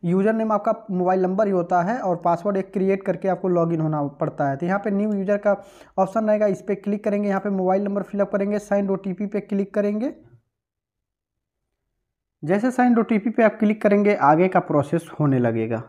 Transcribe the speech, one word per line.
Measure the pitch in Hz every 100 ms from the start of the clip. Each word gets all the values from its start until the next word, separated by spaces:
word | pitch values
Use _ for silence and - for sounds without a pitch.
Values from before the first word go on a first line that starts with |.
यूजर | 175 185 196
नेम | 220 220
आपका | 208 220 220 -
मोबाइल | 180 180 190
नंबर | 180 190 214
ही |
होता | 185 175 180
है | 175 247
और | 202 175
पासवर्ड | 180 170 185 196
एक | 190
क्रिएट | 208 190 196
करके | 196 170 190
आपको | 180 190
लॉगिन | 175 165 165
होना | 156 151 143 151
पड़ता | 156 - 143
है। | 139
तो | 175
यहाँ | 196
पे | 214
न्यू | 196 214
यूजर | 202 190 202
का | 202 202 - - - -
ऑप्शन | 190 226 220
रहेगा, | 214 208
इस | 190
पर | - 196
क्लिक | 202 208
करेंगे, | 208 202 208
यहाँ | 196
पे | 202
मोबाइल | 196 185 190
नंबर | 202 202
फिलअप | 185 202 196
करेंगे, | 202 202 208
सेंड | 202 202 196
ओटीपी | 190 190 180 202
पे | 202
क्लिक | 196 196 196
करेंगे। | - 208 214 254 - - - _ _ _ _ _ _ _ _ _ _ _ _ _ _ _ _ _ _ _ _
जैसे | 147 196 247
सेंड | 247 247 233
ओटीपी | 226 220 233
पे | 220
आप | 220 214
क्लिक | 214 208
करेंगे, | 214 202 208
आगे | 208 135 156 185
का | 185
प्रोसेस | - 151 139 170 - -
होने | 151 135
लगेगा। | 120 113 110 117